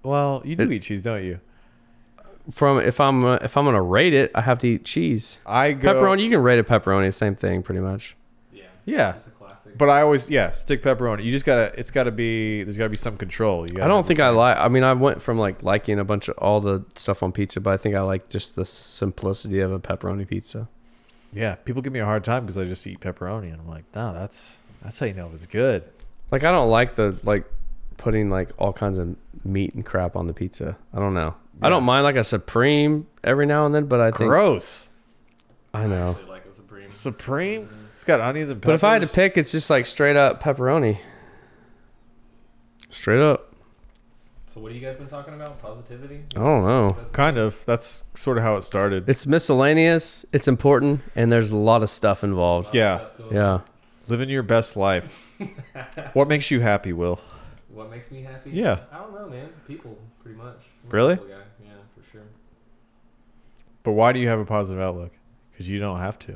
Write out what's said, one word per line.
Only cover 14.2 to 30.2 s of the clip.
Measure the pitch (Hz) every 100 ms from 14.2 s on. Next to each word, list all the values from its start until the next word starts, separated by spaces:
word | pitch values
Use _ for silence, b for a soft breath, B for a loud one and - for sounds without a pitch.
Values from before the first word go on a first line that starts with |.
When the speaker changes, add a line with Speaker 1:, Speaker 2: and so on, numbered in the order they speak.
| 135
Speaker 1:
same | 113
Speaker 2:
like, | 123 80
I | 104
mean, | 127
I | 131
went | 127 135 -
from, | - 113
like, | 101 95
liking | 92 104 - 101
a | 98
bunch | 101 -
of | -
all | 98 104
the | 101 98 -
stuff | - - 98
on | 92
pizza, | 95 101 -
but | 101
I | 95
think | 107 98
I |
like | 95 95 -
just | 104 - -
the | 92
simplicity | - - - 101 - 95 98 110 95
of | 95
a | 95
pepperoni | - 95 92 98 98
pizza. | 98 - 113 110 - b b b b b
Speaker 1:
Yeah, | 104 113 92
people | - 127
give | 131
me | 127
a | 104
hard | 107
time | 113 123 110
'cause | 95
I | 92
just | 92 98
eat | 92
pepperoni, | 95 87 90 110 92
and | 80
I'm | 82
like, | 80 76 104
"No, | 117
that's, | 85 98 - - - _ -
that's | 107 -
how | 123
you | 95
know | 85
if |
it's | 80 85
good." | 104 131 98 - _ - - -
Speaker 2:
Like, | 135
I | 156
don't | 180 117
like | 113 123
the, | - 107 92
like, | 113 104 - - - - - -
putting, | - 110 101
like, | 95 90 -
all | 101
kinds | - 101 92
of | 87 90 - - 98
meat | 98 98
and | 117 107
crap | 95 90
on | 92